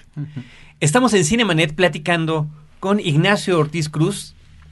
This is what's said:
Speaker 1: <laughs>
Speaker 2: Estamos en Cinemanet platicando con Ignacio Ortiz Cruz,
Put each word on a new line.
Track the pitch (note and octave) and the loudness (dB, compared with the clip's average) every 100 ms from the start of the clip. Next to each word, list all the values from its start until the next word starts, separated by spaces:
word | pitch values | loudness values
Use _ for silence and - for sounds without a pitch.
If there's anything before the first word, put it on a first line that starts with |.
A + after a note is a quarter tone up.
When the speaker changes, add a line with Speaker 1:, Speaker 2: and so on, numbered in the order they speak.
| - - | -16 -12
Speaker 1:
<laughs> | C#3+ C3+ - - - - | -10 -12 -16 -20 -20 -4
Speaker 2:
Estamos | D#3+ E3+ B3+ | 0 2 4
en | G3+ F3 | 2 2
Cinemanet | A#3 A3 D#3+ E3 D#3 | 0 2 2 0 2
platicando | F3 D#3 D3+ E3+ D#3+ D#3+ D3+ - - - | 0 0 -2 -2 0 -2 -4 -8 -20 -10
con | F#3 G#3 | -2 -2
Ignacio | F#3 D3 F#3 G3+ G3+ F3 | 2 2 2 2 0 0
Ortiz | D3+ E3 D3+ | 0 -2 -4
Cruz, | D3+ E3+ G3+ - - - - - | 0 -2 -2 -12 -20 -20 -20 -20